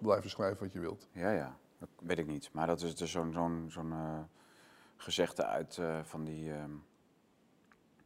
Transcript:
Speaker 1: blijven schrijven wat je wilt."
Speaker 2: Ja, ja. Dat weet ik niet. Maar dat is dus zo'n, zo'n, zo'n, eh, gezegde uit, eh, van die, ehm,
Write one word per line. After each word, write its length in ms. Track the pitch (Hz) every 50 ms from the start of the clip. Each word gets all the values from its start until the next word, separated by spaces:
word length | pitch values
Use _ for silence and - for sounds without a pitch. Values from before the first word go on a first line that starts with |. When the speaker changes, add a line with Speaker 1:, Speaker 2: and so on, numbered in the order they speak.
Speaker 1:
blijven 300 | 107 107 98 98 - 95
schrijven 320 | - - 104 95 101 - 104
wat 80 | 95 -
je 80 | 90
wilt." 260 | 85 82 - - - - -
Speaker 2:
Ja, 180 | 85 87 101
ja. 260 | 107 82 69 65 - - - - _ _
Dat 100 | - - - - 87
weet 160 | 82 90 85
ik 80 | 80
niet. 220 | 76 73 71 - - -
Maar 140 | 78 80
dat 140 | 85 85 78 87
is 120 | 85 78
dus 140 | - 87 80
zo'n, 220 | - 87 82 82 80
zo'n, 340 | 85 85 82 85 82 82 80
zo'n, 240 | 80 85 80 80 80
eh, 260 | 78 80 78 78 78 80 - - - - - - - - - - - - - -
gezegde 500 | - - 90 - - 87 82 - - 80
uit, 320 | 50 52 73 82 - - -
eh, 200 | 85 80 80 80 78
van 220 | - - 80 78
die, 280 | 78 78 78 78 78 76
ehm, 180 | 76 76 73 76 73 - - _ _ _ _ _ _ _ _ _ _ _ _ _ _ _ _ - _ _ _ _ - -